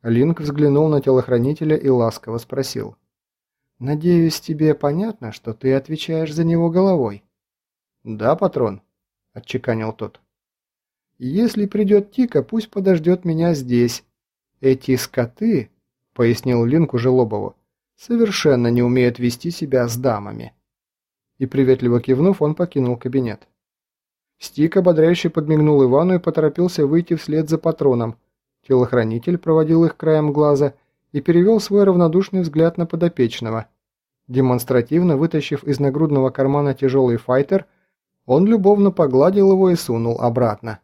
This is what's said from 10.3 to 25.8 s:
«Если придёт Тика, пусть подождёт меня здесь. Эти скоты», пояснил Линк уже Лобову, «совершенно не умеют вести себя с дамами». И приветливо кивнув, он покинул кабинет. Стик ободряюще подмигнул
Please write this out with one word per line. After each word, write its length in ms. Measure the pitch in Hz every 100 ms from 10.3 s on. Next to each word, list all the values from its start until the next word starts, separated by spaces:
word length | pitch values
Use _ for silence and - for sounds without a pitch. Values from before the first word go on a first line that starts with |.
| _ _ _ _ _ _ _ _ _
«Если 480 | 123 170 233 214 202
придёт 440 | 214 202 208 202
Тика, 320 | - 247 147
пусть 280 | 123 226 214
подождёт 540 | 208 190 175 156 180
меня 300 | 180 160 170
здесь. 500 | 156 127 120 120 120 _ _ _ _ _ _
Эти 360 | 135 131 - 127
скоты», 760 | - - 120 _ 220 185 - _ _ _ _
пояснил 500 | - 120 117 131 120
Линк 300 | 117 151 160
уже 160 | 123 123
Лобову, 460 | 127 113 104 101 _ _ _ _ _
«совершенно 720 | - 233 226 190 156 127 120
не 140 | 120
умеют 360 | 120 127 123 120
вести 320 | 120 120 170
себя 360 | 170 151 131 117
с 80 | 117
дамами». 580 | 127 107 101 110 117 _ _ _ _ _ _ _ _ _
И 80 | 131
приветливо 540 | 139 131 127 123 120
кивнув, 420 | 120 131 175 196
он 120 | 151
покинул 420 | 156 175 143 123 120
кабинет. 520 | 135 135 120 104 _ _ _ _ _ _ _ _ _ _
Стик 380 | - - 156 196
ободряюще 540 | 180 160 160 175 170
подмигнул 520 | 165 151 156 151 147